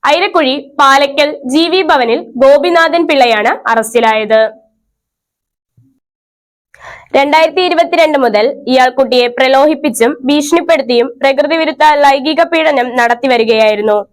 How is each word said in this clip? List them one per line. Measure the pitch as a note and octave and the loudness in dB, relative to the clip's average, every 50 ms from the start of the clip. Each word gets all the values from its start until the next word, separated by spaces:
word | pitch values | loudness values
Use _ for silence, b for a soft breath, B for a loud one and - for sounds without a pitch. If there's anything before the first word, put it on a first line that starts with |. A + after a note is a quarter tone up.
| - | -2
ഐരക്കുഴി | B3+ D4 E4+ F#4 G4+ - F4+ D#4 B3+ C4 D4 C4+ - _ - | -2 -2 -2 -4 -2 -2 -2 -2 0 -4 -6 -8 -14 _ 0
പാലക്കൽ | C#4+ C4+ C4+ C#4 C#4+ C#4 C#4 C#4+ D4 D4 D4+ C#4 - B3+ B3+ | 2 2 4 2 2 0 -2 -2 -2 -4 -4 -8 -10 -4 -2
ജി | D4+ E4 E4+ D#4+ | 0 0 0 0
വി | F#4+ F#4+ - | -2 0 0
ഭവനിൽ | E4+ C#4 B3 A#3 A3+ - - - - A#3+ B3+ | 0 0 2 0 -2 -4 -4 -8 -4 0 4
ഗോപിനാഥൻ | C4+ C#4 C#4+ C4+ F4 E4+ E4+ E4 D#4+ D4+ E4+ E4+ D4+ | 4 4 4 2 0 0 2 0 2 0 -2 0 0
പിള്ളയാണ് | D#4 C#4 B3+ A#3+ A3+ G#3+ G#3 A#3 - - - - | 2 2 2 2 2 0 0 -2 -4 -4 -4 -2
അറസ്റ്റിലായത്. | A3+ A3+ A3 A3 - A#3 A3+ A3+ A3 A3 A3 G#3 A3 A3 A3 A3 A3 - _ _ _ _ _ _ _ _ _ _ _ _ _ _ _ _ _ _ _ _ _ _ _ _ A#2+ C4+ C4+ _ _ _ _ _ _ _ _ _ _ _ _ _ _ _ B B B B B B B B - B3+ | -2 -2 -2 -2 -2 0 0 2 0 0 -2 0 2 2 2 0 -4 -10 _ _ _ _ _ _ _ _ _ _ _ _ _ _ _ _ _ _ _ _ _ _ _ _ _ _ _ _ _ _ _ _ _ _ _ _ _ _ _ _ _ _ B B B B B B B B -2 -2
രണ്ടായിരത്തി | C#4 C#4+ D4 D#4+ D#4+ D#4+ - - F#4 F4+ | 0 2 2 2 0 0 0 -2 -2 -2
ഇരുപത്തിരണ്ട് | F4 D#4+ E4+ E4+ E4+ E4 E4 D#4 D4+ C#4 C4 A#3+ | 0 0 -2 -2 0 0 0 0 2 0 0 0
മുതൽ | G#3 G#3 G#3+ B3+ C#4+ - - - | 0 0 -2 -2 -4 -6 -6 -2
ഇയാൾ | B3+ B3+ B3+ B3+ B3+ B3+ | 0 2 2 0 2 0
കുട്ടിയെ | C4+ A#3 B3 B3 B3 A#3+ A#3+ B3 | -2 0 0 0 0 0 0 -2
പ്രലോഭിപ്പിച്ചും | B3 C4 C4 C4+ C#4 D4+ D#4+ - - D4+ A3+ - A#3 A#3+ D4+ - - B3+ | 0 2 2 2 2 2 0 -2 -4 -6 -2 0 0 -2 -2 -4 -4 -2
ഭീഷണിപ്പെടുത്തിയും | C#4+ D4 D4 D4 - E4+ E4+ E4+ E4 D4+ C4+ A3+ B3 A#3 A#3 C4+ - - | -2 -2 0 0 0 -2 2 0 0 0 0 -2 0 0 0 -2 -4 -2
പ്രകൃതി | - C4+ C4+ C4 C#4+ D4 D#4 E4 | -2 -2 0 0 0 -2 0 -2
വിരുദ്ധ | D#4+ D#4 D#4+ - D#4 D4+ D4+ D4 C#4+ | -2 -4 -2 2 2 2 2 4 2
ലൈംഗിക | C#4 C#4 C#4 B3+ D4+ D#4 D4+ E4+ E4+ E4+ | 2 2 2 -2 -2 0 0 0 0 0
പീഡനം | D#4+ D#4+ D#4 D4 C4+ A#3+ B3 A#3+ B3+ | 0 0 0 0 0 -2 -4 -2 0
നടത്തി | B3+ A#3 A#3+ A#3+ A#3+ C4+ C4 | 0 0 0 0 0 0 0
വരികയായിരുന്നു. | A#3 A3+ A3 A3+ A3 A3 G#3+ G#3+ G#3 G#3+ G#3+ G#3 G#3 G3+ _ | 0 2 0 2 2 2 2 2 0 0 0 0 0 -2 _